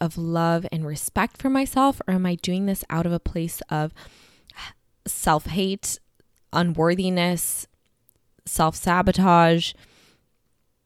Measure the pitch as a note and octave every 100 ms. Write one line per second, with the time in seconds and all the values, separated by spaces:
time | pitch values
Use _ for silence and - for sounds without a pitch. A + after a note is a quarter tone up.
0 | E3+ E3+ E3 E3 E3 E3+ F3+ D#3+ D3+ D3+
1 | - - A3 - C4+ C4+ C4+ C4 C4+ C4
2 | - F#3 F#3 F3 - F3+ G3 G3 - E3
3 | E3+ E3+ - F3 E3 - - D#3 D#3 -
4 | - - _ _ _ - - - _ _
5 | - - - D#3 - D#3+ F#3+ G3 - -
6 | _ _ _ _ - - F3 D#3+ E3 F3+
7 | F#3 F3+ F3 F3 - - - _ _ _
8 | _ _ _ _ - - D#3+ D#3+ - F3
9 | F#3+ F#3 F#3+ E3+ E3 E3+ - - - _
10 | _ _ _ _ _ _ _ _